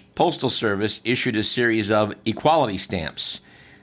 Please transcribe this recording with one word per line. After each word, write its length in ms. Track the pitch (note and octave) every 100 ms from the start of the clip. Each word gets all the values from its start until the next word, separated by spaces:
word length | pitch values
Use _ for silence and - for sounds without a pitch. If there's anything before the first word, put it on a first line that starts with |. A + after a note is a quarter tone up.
| - -
Postal 340 | E3+ C#3+ C3
Service 500 | - A2+ G2 G#2 -
issued 340 | A2+ B2 B2+ G#2+
a 60 |
series 480 | G#2 - A#2+ A2+ G2+
of 240 | G#2+ G#2+ - -
equality 540 | G#2 D3 D#3+ B2 F#2+
stamps. 640 | - F#2+ D2+ - - - - - - -